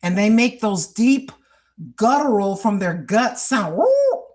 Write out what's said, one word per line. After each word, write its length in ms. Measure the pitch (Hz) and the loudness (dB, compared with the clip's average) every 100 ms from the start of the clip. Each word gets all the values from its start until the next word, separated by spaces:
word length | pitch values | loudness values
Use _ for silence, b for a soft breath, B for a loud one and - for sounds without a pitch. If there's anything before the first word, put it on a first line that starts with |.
And 140 | 175 180 | -4 0
they 120 | 208 | 4
make 320 | 220 240 247 | 4 2 0
those 260 | 220 190 160 | -4 -2 -6
deep 440 | - 233 269 269 - _ _ _ _ 156 120 | 0 2 2 0 -20 _ _ _ _ -20 -2
guttural 600 | 220 277 294 214 196 190 | 2 2 2 0 0 -2
from 240 | 226 202 | -2 -2
their 140 | 185 | -2
gut 440 | 175 135 208 247 - | -6 -2 0 0 -2
sound, 380 | - 262 190 165 | -4 -2 -2 -2
Woo 80 | 494 539 554 494 - | 0 2 2 0 -6